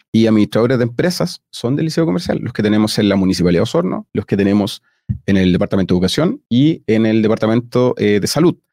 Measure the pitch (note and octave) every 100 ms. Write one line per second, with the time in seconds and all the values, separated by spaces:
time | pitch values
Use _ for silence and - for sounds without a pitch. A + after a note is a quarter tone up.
0 | _ A2+ A2 A2 G#2 G#2+ A#2+ B2+ A#2+ -
1 | F3 F3 E3+ - _ - A#2 D3 D#3+ E3
2 | E3 F3+ - - - - G#2 G#2+ G#2+ -
3 | G2+ G2 F#2 F2 F2 F2 A2 E3 F3+ A3
4 | - G#2 - G2 G2 G#2 G2+ - _ _
5 | - - - G2 F#2 F2+ G2 G2 F2+ F2+
6 | F#2 - G#2 C4 - A#2+ D3+ - - A2
7 | A2 A2 G#2+ A2 A2 A#2 A#2+ B2 - -
8 | G#2 G#2 - C#3+ E3 - _